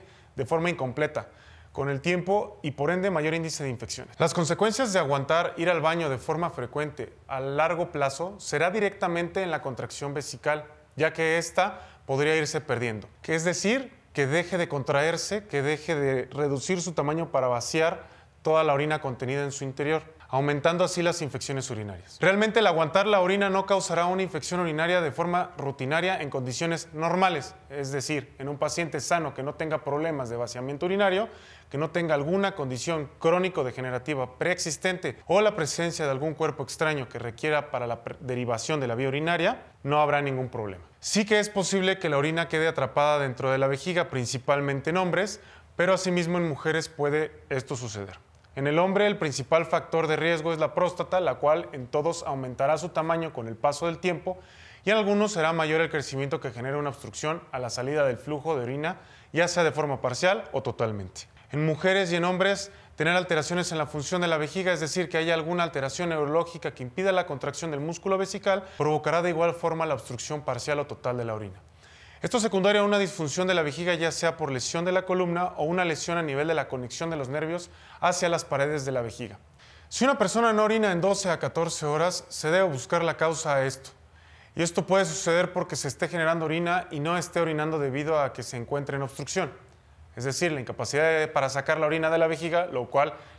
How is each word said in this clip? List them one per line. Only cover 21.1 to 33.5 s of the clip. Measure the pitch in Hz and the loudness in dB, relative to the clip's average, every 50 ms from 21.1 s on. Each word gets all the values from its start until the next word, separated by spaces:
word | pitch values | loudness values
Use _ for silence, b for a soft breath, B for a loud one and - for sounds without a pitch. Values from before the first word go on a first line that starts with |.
| 165 - | 0 0
infecciones | 165 139 - 135 - - 139 135 123 - | -4 -6 -6 -6 -6 -4 -4 -4 -4 -6
urinarias. | 123 107 107 104 98 87 - - - - | -6 -6 -6 -8 -10 -12 -14 -18 -6 2
Realmente | - 170 190 202 214 220 202 233 | 4 4 6 6 4 4 4 6
el | 214 196 | 6 6
aguantar | 170 160 160 151 - 190 196 208 | 6 4 2 4 4 4 6 6
la | 208 196 | 6 4
orina | 180 180 190 202 202 196 | 6 4 4 2 2 2
no | 190 190 190 | 2 2 2
causará | 190 196 190 175 - 170 165 170 | 2 2 2 2 2 0 2 2
una | 180 185 190 190 | 2 2 0 0
infección | 180 - 156 139 - 180 180 | -2 -2 -6 -4 -4 -2 0
urinaria | 180 170 156 151 160 170 180 180 | 0 0 0 0 2 2 4 2
de | 170 147 | 2 0
forma | 117 151 170 175 175 180 180 - - - | 0 0 0 2 2 0 0 -2 -4 -6
rutinaria | 139 139 135 - 135 131 147 165 175 185 190 180 | -6 -6 -4 -4 -2 0 2 2 2 2 0 0
en | 156 143 | -2 -4
condiciones | - 139 127 127 123 - 170 165 170 156 - - 156 | -4 -4 -4 -4 -4 -2 -2 0 -2 -2 -4 -8 -6
normales, | 151 160 170 175 180 190 185 175 147 127 - - - - - | -4 0 0 4 4 4 4 4 0 -4 -6 -12 -18 -18 -12
es | 135 147 143 135 | -8 -8 -6 -4
decir, | 139 143 127 - 156 147 - - - - | -4 -4 -4 -2 -4 -4 -4 -6 -12 -10
en | 135 139 | -8 -8
un | 147 139 | -4 -2
paciente | 160 151 - - 170 156 - 156 | -2 -2 -2 -2 -4 -2 -4 -4
sano | - - 175 170 160 143 - | -2 0 0 0 0 -2 -6
que | - 131 | -6 -6
no | 143 147 | -6 -6
tenga | - 165 160 156 151 - | -6 -4 -4 -2 -4 -2
problemas | - 139 147 156 165 160 143 131 113 | -2 -2 -2 -2 -2 -2 -4 -4 -6
de | 117 117 | -4 -4
vaciamiento | 120 113 - 127 127 131 143 143 180 180 | -6 -6 -6 -6 -6 -6 -4 -4 -2 0
urinario, | 190 196 208 196 180 190 220 226 B B B B B B B - | 2 4 4 4 4 2 0 -2 B B B B B B B -8
que | - 139 | -4 -4
no | 156 160 | -4 -2
tenga | - 175 170 165 160 | -2 -2 0 2 2
alguna | 147 143 147 180 196 196 196 196 | 2 2 2 2 2 2 0 0
condición | 196 143 131 127 123 - 170 170 160 147 131 - - | -2 -4 -4 -4 -4 -4 -2 -2 -4 -4 -6 -8 0
crónico-degenerativa | - 165 165 180 185 185 | 2 4 4 4 4 2